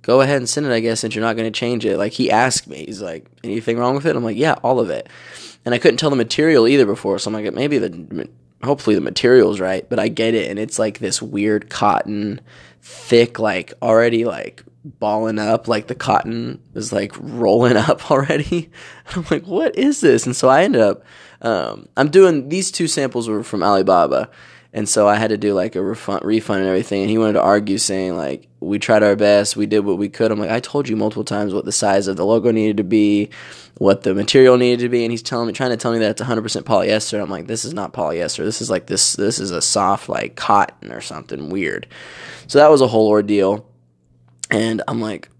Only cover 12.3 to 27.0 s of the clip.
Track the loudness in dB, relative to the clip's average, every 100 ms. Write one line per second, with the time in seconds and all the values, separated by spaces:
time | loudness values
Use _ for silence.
12.3 | -8 -14 -20 -20 _ -20 -20 2 4 4
13.3 | 0 -2 -2 -6 -6 2 4 4 2 -2
14.3 | -6 -10 -16 -20 _ -20 -6 -4 -2 -2
15.3 | -2 0 0 0 -4 -4 -6 -2 -2 -2
16.3 | -6 -8 -12 _ -12 -6 -4 -6 -8 -12
17.3 | -4 2 4 4 4 2 0 0 0 0
18.3 | -2 -2 -4 -6 -12 -20 -20 -12 -10 -4
19.3 | -4 -4 -4 -2 0 0 2 2 2 0
20.3 | 0 4 4 4 4 2 0 -8 -20 -20
21.3 | -10 -4 -4 -4 -10 -6 0 4 8 6
22.3 | 6 -2 -4 -4 -4 -4 -2 -2 -4 -4
23.3 | -4 -4 -2 2 4 6 4 4 0 -4
24.3 | -10 -20 -20 _ -8 -2 2 4 4 2
25.3 | 0 0 0 -2 -4 -4 -6 -6 -6 -2
26.3 | -2 0 -2 0 0 -2 -2